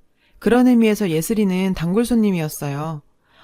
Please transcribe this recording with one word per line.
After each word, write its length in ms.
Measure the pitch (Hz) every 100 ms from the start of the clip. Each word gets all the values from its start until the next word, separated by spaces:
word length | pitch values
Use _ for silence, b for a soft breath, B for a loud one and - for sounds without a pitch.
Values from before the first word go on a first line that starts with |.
| _ _ _ _
그런 280 | - 247 254
의미에서 420 | 240 226 208 202
예슬이는 640 | 160 165 214 202 180 190
단골 320 | 185 165 196 240
손님이었어요. 960 | 240 214 180 156 - 147 143 156 151 - _ b b